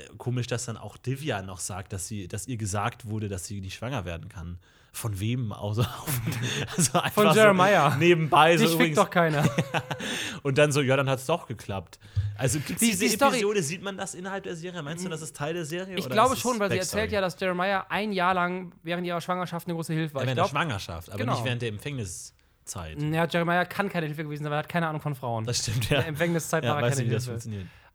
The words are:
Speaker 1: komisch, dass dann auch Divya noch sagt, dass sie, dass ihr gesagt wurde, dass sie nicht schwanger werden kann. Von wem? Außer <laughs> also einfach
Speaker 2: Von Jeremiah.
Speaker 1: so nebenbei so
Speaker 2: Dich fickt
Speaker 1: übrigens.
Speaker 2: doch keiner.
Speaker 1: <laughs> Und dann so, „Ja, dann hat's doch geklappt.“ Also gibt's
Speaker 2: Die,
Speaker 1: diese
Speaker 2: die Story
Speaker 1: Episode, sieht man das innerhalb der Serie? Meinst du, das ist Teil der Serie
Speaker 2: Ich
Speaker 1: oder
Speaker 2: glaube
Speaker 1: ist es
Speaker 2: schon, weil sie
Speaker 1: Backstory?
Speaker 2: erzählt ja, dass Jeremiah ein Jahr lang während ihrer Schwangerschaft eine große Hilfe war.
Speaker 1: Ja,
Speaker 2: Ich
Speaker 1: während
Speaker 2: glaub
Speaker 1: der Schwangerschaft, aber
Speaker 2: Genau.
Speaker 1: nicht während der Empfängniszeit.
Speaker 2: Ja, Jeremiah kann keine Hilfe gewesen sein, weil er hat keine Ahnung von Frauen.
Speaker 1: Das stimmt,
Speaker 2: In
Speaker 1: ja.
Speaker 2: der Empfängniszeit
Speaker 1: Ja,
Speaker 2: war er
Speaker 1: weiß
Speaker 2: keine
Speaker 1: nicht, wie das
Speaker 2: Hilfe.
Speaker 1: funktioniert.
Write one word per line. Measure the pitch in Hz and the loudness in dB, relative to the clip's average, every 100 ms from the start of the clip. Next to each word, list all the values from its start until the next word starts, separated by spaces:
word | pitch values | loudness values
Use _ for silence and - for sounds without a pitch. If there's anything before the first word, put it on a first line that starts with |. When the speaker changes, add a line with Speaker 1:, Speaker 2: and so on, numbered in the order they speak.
| 71 - | -18 -8
Speaker 1:
komisch, | 123 123 113 | -4 -2 -2
dass | 120 - | -4 -6
dann | 107 | -10
auch | 104 - | -12 -10
Divya | 123 139 151 104 | -8 -6 -4 -4
noch | 95 90 | -6 -10
sagt, | - 92 98 | -8 -8 -8
dass | 98 - | -8 -8
sie, | 104 87 | -8 -8
dass | 104 - | -8 -8
ihr | 120 | -6
gesagt | 107 104 107 - 104 | -2 -2 -2 -4 -8
wurde, | 110 107 | -6 -4
dass | 92 - | -6 -8
sie | 101 | -8
nicht | 92 - | -8 -8
schwanger | 117 135 | -6 -6
werden | 90 82 78 | -6 -8 -10
kann. | 85 85 87 - _ _ | -12 -12 -12 -16 _ _
Von | - 113 95 | -8 -6 -2
wem? | 107 127 110 | -2 -2 -4
Außer | - 104 107 107 - - 127 113 | -4 -4 0 0 -2 -6 -4 -4
<laughs> | 110 117 139 - - | -4 -4 -4 -6 0
also | 170 180 | 0 2
einfach | 135 - 202 | 0 4 6
Speaker 2:
Von | 175 | 8
Jeremiah. | 214 190 190 190 139 | 8 8 6 6 6
Speaker 1:
so | 131 | 6
nebenbei | 170 170 156 139 160 170 | 6 6 6 8 8 8
so | |
Speaker 2:
Dich | 160 | 6
fickt | 165 | 6
Speaker 1:
übrigens. | 170 156 | 4 4
Speaker 2:
doch | 190 | 4
keiner. | 180 165 147 147 - - - - - | 4 2 4 2 2 0 -2 -4 -6
Speaker 1:
<laughs> | - 240 - 190 | -6 -6 -6 -4
Und | 139 135 | 0 4
dann | 151 | 6
so, | 139 | 6
„Ja, | 127 135 | 4 4
dann | 135 | 4
hat's | 131 - | 0 0
doch | 170 - | -2 -2
geklappt.“ | 107 - 98 82 - - - - - | -10 -6 -8 -8 -18 -6 -4 -4 -2
Also | 131 151 | 0 0
gibt's | 135 185 | -2 0
Speaker 2:
Die, | 233 | 0
Speaker 1:
diese | 185 233 | 2 0
Speaker 2:
die | |
Story | 214 277 254 | 4 4 4
Speaker 1:
Episode, | 202 208 | 2 0
sieht | 143 185 | -2 -4
man | 196 190 | -8 -8
das | 190 160 | -8 -8
innerhalb | 185 196 190 | -8 -8 -8
der | 170 | -10
Serie? | 175 175 | -10 -10
Meinst | 147 170 180 | -8 -8 -6
du, | |
das | 156 | -8
ist | 156 - | -10 -6
Teil | 143 | -4
der | 175 151 | -4 -4
Serie | 175 190 180 | -6 -6 -6
Speaker 2:
Ich | 127 | -2
Speaker 1:
oder | 214 | 2
Speaker 2:
glaube | 247 | 4
Speaker 1:
ist | 254 | 4
es | |
Speaker 2:
schon, | 240 233 | 0 0
weil | 202 | 0
sie | 185 | 0
Speaker 1:
Backstory? | 180 202 | 0 -2
Speaker 2:
erzählt | 220 | 0
ja, | 208 | 0
dass | 185 - | -2 -2
Jeremiah | 190 180 190 190 - | -2 0 0 0 -2
ein | 175 214 | -4 -2
Jahr | 190 175 | 0 2
lang | 185 175 180 180 - | 2 0 -2 -8 -12
während | 160 175 175 | -6 -4 -2
ihrer | 175 | -4
Schwangerschaft | - 185 175 170 180 | -2 -2 -2 -4 -4
eine | 165 | -4
große | 160 | -2
Hilfe | 160 160 147 | 0 0 0
war. | |
Speaker 1:
Ja, | |
Speaker 2:
Ich | 131 | 0
Speaker 1:
während | 131 | 2
Speaker 2:
glaub | 190 | 2
Speaker 1:
der | 143 | 2
Schwangerschaft, | 165 101 - 85 85 | 0 -2 -6 -10 -10
aber | - | -4
Speaker 2:
Genau. | 110 | -2
Speaker 1:
nicht | 120 | 0
während | 120 120 | 0 -2
der | 120 | -2
Empfängniszeit. | 104 147 139 98 87 - - _ _ - - 80 147 | -6 -8 -6 -6 -8 -14 -20 _ _ -12 -10 -8 -4
Speaker 2:
Ja, | 151 160 170 | -2 0 0
Jeremiah | 175 170 175 175 | 0 2 2 0
kann | - 196 | -2 -2
keine | 175 151 | -2 -4
Hilfe | 151 | -6
gewesen | 151 147 | -8 -6
sein, | 147 | -2
weil | 147 | -2
er | |
hat | 151 | -2
keine | 175 165 | -2 -2
Ahnung | 156 | -2
von | 151 | -4
Frauen. | 139 123 113 110 | -4 -4 -2 -2
Speaker 1:
Das | 117 | -2
stimmt, | - 110 - | -2 -2 2
Speaker 2:
In | |
Speaker 1:
ja. | 143 | 2
Speaker 2:
der | 165 | 2
Empfängniszeit | 147 170 170 - 160 | 0 0 0 0 0
Speaker 1:
Ja, | 123 | 2
Speaker 2:
war | 147 | 2
er | |
Speaker 1:
weiß | 120 135 | 2 2
Speaker 2:
keine | |
Speaker 1:
nicht, | 117 | 0
wie | 110 | 0
das | 127 | -2
Speaker 2:
Hilfe. | |
Speaker 1:
funktioniert. | 117 117 101 87 - - | -6 -8 -8 -10 -14 -20